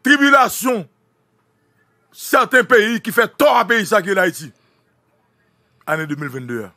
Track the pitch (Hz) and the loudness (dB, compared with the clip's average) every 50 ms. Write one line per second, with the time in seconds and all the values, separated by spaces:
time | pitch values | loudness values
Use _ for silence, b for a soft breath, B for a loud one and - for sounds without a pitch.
0 | _ 262 294 277 277 285 277 277 254 202 - - 208 262 247 214 160 _ _ _ | _ 0 0 2 2 4 4 4 2 0 -2 -4 -4 -4 -4 -4 -6 _ _ _
1 | _ _ _ _ _ _ _ _ _ _ _ _ _ _ _ _ _ _ _ _ | _ _ _ _ _ _ _ _ _ _ _ _ _ _ _ _ _ _ _ _
2 | _ _ _ - - - - 269 247 - 262 254 226 - 254 226 208 226 233 226 | _ _ _ -16 -6 0 0 0 2 4 2 2 4 4 4 4 4 2 -4 -6
3 | - 226 175 233 226 - _ - 285 294 262 247 226 185 233 226 202 - 226 208 | -6 -2 0 0 0 0 _ 2 2 4 4 2 2 2 0 -2 0 0 0 0
4 | 170 196 196 190 185 180 - - 160 127 _ _ _ _ _ _ _ _ _ _ | 0 0 0 0 0 0 -2 -6 -16 -18 _ _ _ _ _ _ _ _ _ _
5 | _ _ _ _ _ _ _ _ _ _ _ _ _ _ _ _ _ - 156 160 | _ _ _ _ _ _ _ _ _ _ _ _ _ _ _ _ _ -4 -4 -4
6 | 156 151 147 147 151 139 123 135 127 120 120 113 107 92 _ | -4 -8 -8 -8 -10 -10 -10 -12 -10 -8 -10 -10 -10 -12 _